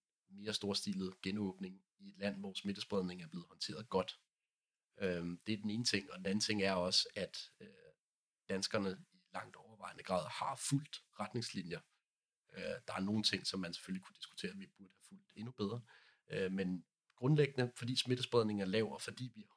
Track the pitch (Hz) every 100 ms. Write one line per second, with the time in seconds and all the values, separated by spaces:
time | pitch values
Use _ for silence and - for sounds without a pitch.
0 | _ _ _ 98 107 107 101 101 104 95
1 | 92 - 95 104 98 92 92 95 _ _
2 | 98 95 101 98 98 95 101 98 - 101
3 | 90 90 82 87 85 92 - 101 110 95
4 | 90 - _ _ _ _ _ _ _ -
5 | 98 87 87 87 - 107 107 110 120 101
6 | - 92 95 104 - 107 95 92 92 95
7 | - 104 90 - - - 98 95 90 _
8 | _ _ _ _ - 98 - 107 98 95
9 | - _ _ 92 - - - - 90 -
10 | - 90 - - 151 131 - 143 147 -
11 | _ - 101 123 - 101 87 82 - _
12 | _ _ _ _ _ 92 92 92 - 92
13 | 98 110 104 98 - 95 87 85 - 95
14 | - - - - 92 95 87 - 95 _
15 | - 98 _ - 117 127 101 117 - -
16 | - _ - 101 95 95 92 90 - _
17 | _ - 131 151 139 131 123 - 120 131
18 | 123 127 120 120 110 104 95 107 107 -
19 | - - 127 107 -